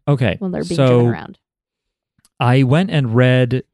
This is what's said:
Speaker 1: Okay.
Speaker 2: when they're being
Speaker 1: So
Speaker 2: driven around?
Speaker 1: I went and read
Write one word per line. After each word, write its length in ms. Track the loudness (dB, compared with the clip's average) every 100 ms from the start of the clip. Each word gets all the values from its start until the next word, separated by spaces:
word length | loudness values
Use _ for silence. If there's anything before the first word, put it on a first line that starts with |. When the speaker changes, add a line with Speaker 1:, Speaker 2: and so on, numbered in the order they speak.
| -4
Speaker 1:
Okay. 300 | 0 -2 -2
Speaker 2:
when 140 | -6
they're 100 | -6
being 140 | -4 0
Speaker 1:
So 100 | 2 2
Speaker 2:
driven 60 | 2
around? 300 | -2 -10 -20 _ _ _ _ _ _ _ _ _ -4
Speaker 1:
I 240 | 0 2
went 280 | 2 2 0
and 240 | -2 0 2
read 480 | 2 2 0 -4 -8